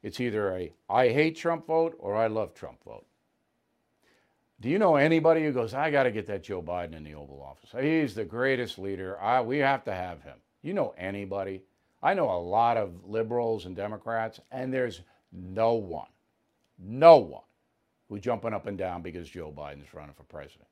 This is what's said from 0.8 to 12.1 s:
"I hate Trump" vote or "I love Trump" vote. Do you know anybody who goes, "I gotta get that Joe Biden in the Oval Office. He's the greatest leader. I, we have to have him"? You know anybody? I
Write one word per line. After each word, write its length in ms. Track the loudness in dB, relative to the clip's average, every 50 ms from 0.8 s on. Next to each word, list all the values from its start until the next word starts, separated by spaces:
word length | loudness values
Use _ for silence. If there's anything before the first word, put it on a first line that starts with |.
| _ _
"I 200 | 2 4 4 4
hate 300 | 4 4 2 2 0 -2
Trump" 280 | -2 -2 -2 -2 -2
vote 300 | -2 0 0 0 0 -2 -8
or 180 | -6 -4 0
"I 120 | 2 2 2
love 260 | 0 -2 -4 -4 -8
Trump" 300 | -14 -16 -16 -16 _ _
vote. 240 | -20 -20 -20 -20 _ _ _ _ _ _ _ _ _ _ _ _ _ _ _ _ _ _ _ _ _ _ _ _ _ _ _ _ _ _ _
Do 100 | -4 -2
you 80 | 0 4
know 180 | 4 6 6
anybody 480 | 6 6 6 4 6 6 6 4 4 4
who 80 | 0
goes, 220 | 0 0 -2 -2 -2
"I 160 | -2 -2 0
gotta 220 | 2 2 2 2
get 160 | 0 -2 -6 -6
that 160 | -8 -8 -6
Joe 180 | -6 -8 -8
Biden 320 | -6 -6 -6 -6 -6 -8 -10
in 100 | -14 -16
the 120 | -16 -16
Oval 260 | -16 -16 -18 -18 -18
Office. 300 | -18 -18 -20 _ _ -14 -8 -4
He's 320 | -2 0 2 2 0 0 -2
the 100 | -6 -8
greatest 540 | -8 -4 -2 0 0 0 0 -2 -6 -8 -10
leader. 420 | -8 -8 -6 -6 -6 -8 -8 -4
I, 220 | 0 2 2 2
we 160 | 2 0 0 0
have 260 | 2 2 2 0 -2
to 60 | -6
have 300 | -6 -6 -6 -8 -10 -14
him"? 160 | -16 -20 -20 -20 _ _ _ _
You 140 | -12 -8 -4
know 180 | -4 -4 -4 -6 -8
anybody? 640 | -8 -6 -6 -6 -8 -6 -6 -6 -6 -6 -8 -12 -14 _ _ _ _ _ _ _ -2
I 100 | 0